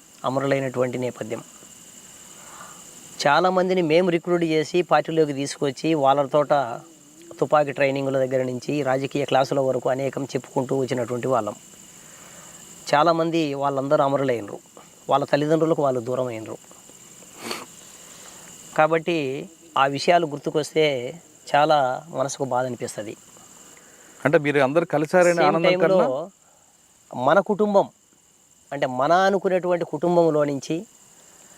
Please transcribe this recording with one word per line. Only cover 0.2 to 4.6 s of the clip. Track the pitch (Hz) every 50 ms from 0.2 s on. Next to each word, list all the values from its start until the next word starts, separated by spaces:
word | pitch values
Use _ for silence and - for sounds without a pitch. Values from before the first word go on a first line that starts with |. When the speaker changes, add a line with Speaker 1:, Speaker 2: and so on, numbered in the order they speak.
| -
Speaker 1:
అమరులైనటువంటి | 135 127 135 135 139 139 139 135 131 123 127 127 127 120 127
నేపథ్యం. | 127 123 110 - - 110 - - 151 - - - - - - - - - - - - - - - - - - - - - - - - - - - - - - - - - - - - 147
చాలామందిని | 143 160 180 185 185 185 180 185 185 185
మేము | 175 151 156 170 185 185
రిక్రూట్ | 170 170 - 180 175 175 170
చేసి | 165 160 156